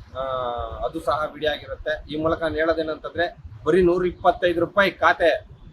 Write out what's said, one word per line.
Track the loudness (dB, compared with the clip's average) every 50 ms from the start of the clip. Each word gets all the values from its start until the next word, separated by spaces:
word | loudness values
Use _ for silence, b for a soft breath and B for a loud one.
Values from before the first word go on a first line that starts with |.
| -20 -14 -10 -8
ಆ, | -6 -4 -4 -4 -4 -4 -6 -6 -8 -8 -8 -6 -6
ಅದು | -6 -6 -4
ಸಹ | -2 -2 -2 -2 -2 -6
ವಿಡಿಯೋ | -6 -4 -2 -2
ಆಗಿರುತ್ತೆ. | -2 -4 -8 -12 -12 -8 -6 -6 -6 -6 -6 -8 -6
ಈ | -2
ಮೂಲಕ | 0 0 0 0
ನಾನು | -2 -2 0
ಹೇಳೋದೇನಂತಂದ್ರೆ, | 0 0 0 2 0 0 -4 -6 -8 -10 -8 -2 -2 -2 -2 -4 -10 -18 -18 -14 -6 -2
ಬರೀ | 2 4 6
ನೂರ | 6 6 4 2 0
ಇಪ್ಪತ್ತೈದು | -2 -2 0 2 2 2 2 2 0 2 2
ರೂಪಾಯಿ | -2 0 2 2 2 2
ಖಾತೆ | 2 2 2 2 4 4 4 2 2 2 -4 -10 -20 -20 -18 -6